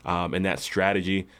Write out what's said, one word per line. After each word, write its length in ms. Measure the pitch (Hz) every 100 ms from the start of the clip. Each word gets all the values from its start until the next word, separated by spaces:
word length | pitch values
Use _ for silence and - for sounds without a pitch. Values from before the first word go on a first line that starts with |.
um, 300 | - 87 87
and 100 | 90
that 140 | 95 80
strategy 680 | - 98 95 101 92 98 92